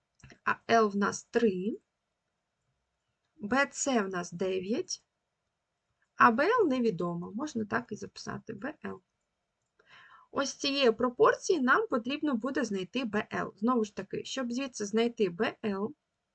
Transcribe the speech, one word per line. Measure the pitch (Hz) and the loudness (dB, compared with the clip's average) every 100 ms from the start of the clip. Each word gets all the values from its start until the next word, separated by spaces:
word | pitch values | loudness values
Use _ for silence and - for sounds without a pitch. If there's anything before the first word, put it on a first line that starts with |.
| _ _ - - - | _ _ -20 -8 -4
А | - - | -4 2
Л | 226 214 | 4 4
в | 196 | 2
нас | 196 190 | 0 -2
три, | - 233 233 180 190 370 _ _ _ _ _ _ _ _ _ _ _ _ _ _ _ - | -4 2 2 2 -2 -6 _ _ _ _ _ _ _ _ _ _ _ _ _ _ _ -14
Б | 202 254 277 | 0 2 2
Ц | - - 247 | 0 0 2
в | 196 | 0
нас | 185 175 | -2 -6
дев'ять, | 170 185 190 185 254 359 - _ _ _ _ _ _ _ _ _ _ _ - | -4 -2 -2 -2 -2 -4 -10 _ _ _ _ _ _ _ _ _ _ _ 4
а | 240 | 4
Б | 233 | 6
Л | 320 494 359 | 4 4 2
невідомо, | 262 233 170 175 170 180 | 2 0 0 -4 -4 -8
можна | 202 302 233 208 | -8 -6 -6 -4
так | 220 240 | -4 -6
і | 208 | -10
записати, | 190 - - - - | -12 -12 -12 -10 -12
Б | 208 240 302 196 | -10 -10 -10 -12
Л. | 190 _ _ _ _ _ _ _ _ _ - - - _ | -14 _ _ _ _ _ _ _ _ _ -20 -20 -20 _
Ось | - 277 | -4 -4
з | - | -4
цієї | 285 277 262 | -2 2 4
пропорції | 220 247 247 - 539 - 359 | 4 0 4 4 4 2 2
нам | 254 320 453 | 4 2 2
потрібно | 262 233 294 302 240 | -2 -2 -2 -2 -2
буде | 254 277 | -2 -2
знайти | 226 196 180 247 226 | -2 -2 -4 -4 -2
Б | 202 - | -2 -4
Л. | 190 170 - | -4 -6 -2
Знову | 226 254 | 0 2
ж | 214 - | 0 -4
таки, | 190 - - | -8 -8 -8
щоб | - 247 | -6 -4
звідси | 240 277 - 208 | -4 -6 -6 -2
знайти | 214 233 233 196 | 0 0 2 -2
Б | 175 240 - 220 | 0 -4 -4 -4
Л, | 196 214 - _ _ _ | -4 -4 -8 _ _ _